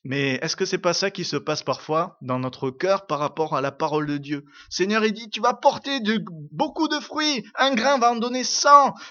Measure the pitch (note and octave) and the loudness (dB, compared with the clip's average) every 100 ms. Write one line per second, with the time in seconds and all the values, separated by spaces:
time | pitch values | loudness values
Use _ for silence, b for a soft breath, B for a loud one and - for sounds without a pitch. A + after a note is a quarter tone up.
0 | B2+ C#3 C#3 B2+ D#3+ - F#3 F3+ F3 D#3+ | -6 -2 0 0 -4 -4 -2 0 0 0
1 | G3 F#3+ E3+ C#3+ D3 D3+ - B2+ - D#3 | -2 -4 -4 -4 -2 -4 -2 -4 -2 -2
2 | F#3 - B2+ B2+ B2+ - C3+ C3 F#3 G3 | -2 -6 -6 -4 -4 -4 -6 -2 0 0
3 | G3 D3 D3 D3+ D#3 D3 C3+ C3 D#3 D3+ | 0 -4 -2 -2 -2 0 -2 -2 -2 0
4 | D3 D3 C#3 D3 C#3+ B B - F#3+ A3 | -2 -4 -4 -8 -10 B B -2 0 2
5 | A3 G#3+ A3+ G#3+ A#3+ B3 C#4+ - C#4 C#4 | 2 -2 -8 -2 0 2 2 2 -2 -2
6 | G#3 A3 F#3 E3 D3 D3+ D4+ - D4+ D4+ | 0 -2 -4 -10 -12 -4 -4 0 -2 -2
7 | - D4+ D4+ C4 B - C4 B3 B3+ C#4 | -4 -2 -2 -2 B 0 2 2 2 4
8 | A#3+ A#3 A#3+ B3+ A#3 - C#4+ C#4+ C4 - | 4 2 -2 -2 -2 0 8 8 8 0
9 | B | B